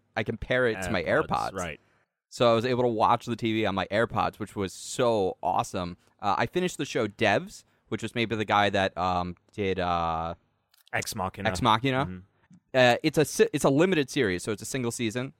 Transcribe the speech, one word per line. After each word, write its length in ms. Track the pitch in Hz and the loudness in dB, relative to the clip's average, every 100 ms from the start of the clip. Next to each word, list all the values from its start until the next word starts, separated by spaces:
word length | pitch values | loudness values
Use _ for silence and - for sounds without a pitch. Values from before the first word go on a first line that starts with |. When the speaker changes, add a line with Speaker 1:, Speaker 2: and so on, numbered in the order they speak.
| _ - | _ -6
Speaker 1:
I 60 | |
can 140 | 113 113 | -4 -6
pair 300 | - 127 123 | -2 0 2
it 140 | 98 | 0
to 80 | 92 | -2
my 120 | 92 | -2
Speaker 2:
AirPods, 260 | 78 127 160 | 0 0 0
Speaker 1:
AirPods. 240 | - 55 | -2 -2
Speaker 2:
right. 260 | 95 87 73 _ _ _ _ _ | -4 -6 -8 _ _ _ _ _
Speaker 1:
So 200 | - 120 | 2 4
I 40 | |
was 100 | 113 120 | 4 2
able 160 | 123 | 0
to 40 | 123 | 0
watch 380 | 110 104 117 - | 4 4 4 0
the 100 | 113 | -4
T 160 | 117 | -2
V 140 | 110 104 | 0 0
on 80 | |
my 120 | 95 90 | -2 -2
AirPods, 480 | 104 117 107 90 - | 0 0 0 -2 -4
which 160 | 104 107 | -8 -6
was 160 | 95 | -6
so 640 | - - - 123 110 92 - | -8 -8 0 2 2 0 -2
awesome. 540 | 87 95 117 101 87 87 _ _ | -2 0 -2 -4 -6 -10 _ _
Uh, 120 | 104 95 | -2 0
I 80 | 120 | 0
finished 320 | 180 185 - | -2 -2 -4
the 60 | |
show 240 | 143 143 110 | -4 -2 -2
Devs, 560 | - 107 104 95 - - _ - | 0 2 2 0 -14 -20 _ -10
which 140 | 110 | -8
was 120 | 110 | -6
made 120 | 120 113 | -4 -2
by 60 | 110 | -2
the 80 | |
guy 260 | 104 104 101 | 2 4 4
that, 260 | 98 95 - | 2 0 0
um, 380 | 90 90 90 87 _ | 0 0 -4 -8 _
did, 260 | - 95 92 | -4 -2 0
uh, 560 | 87 85 82 82 82 85 _ _ _ _ _ | 0 0 0 -2 -4 -8 _ _ _ _ _
Speaker 2:
Ex 220 | 117 - | -6 -6
Machina. 340 | 107 92 - 98 | -6 -6 -4 -4
Speaker 1:
Ex 120 | 92 | 0
Machina. 420 | 123 110 135 131 135 | 2 2 2 -2 -4
Speaker 2:
Mm-hmm. 120 | 92 92 _ _ - _ | -8 -16 _ _ -20 _
Speaker 1:
Uh, 220 | 131 123 120 | 4 4 4
it's 140 | 156 156 | 2 2
a 60 | |
si-, 240 | 143 - 214 | 2 2 2
it's 120 | 147 | 2
a 60 | 160 | 2
limited 400 | 139 185 170 135 | 4 4 2 0
series, 320 | 151 113 90 | 0 0 0
so 100 | - | -4
it's 80 | 104 | -6
a 40 | 110 | -6
single 240 | 135 120 | -6 -4
season, 420 | - 113 120 104 | -4 -4 -4 -8